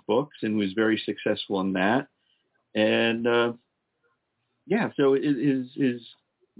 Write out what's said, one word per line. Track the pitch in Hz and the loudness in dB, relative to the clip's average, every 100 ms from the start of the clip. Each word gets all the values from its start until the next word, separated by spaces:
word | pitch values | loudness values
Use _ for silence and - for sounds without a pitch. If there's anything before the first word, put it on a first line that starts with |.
| - | -2
books | 113 147 - | 0 -2 -6
and | 110 107 | -4 -2
was | 98 | -2
very | 101 110 107 - | 0 0 0 -2
successful | 104 - 104 - 98 | -4 -4 -4 -4 -2
in | 95 | -2
that. | 95 98 127 - _ _ _ _ _ _ | 0 2 0 -2 _ _ _ _ _ _
And, | 110 107 113 117 117 117 | 0 2 2 0 0 0
uh, | 120 120 117 _ _ _ _ _ _ _ _ _ _ - | 2 0 -4 _ _ _ _ _ _ _ _ _ _ -4
yeah, | 220 131 - | -2 -2 2
so | 135 | 2
his, | 135 151 135 | 2 0 0
his, | 143 131 123 - | 0 0 -4 -2
his | 135 120 117 - _ _ _ | -2 -2 -10 -20 _ _ _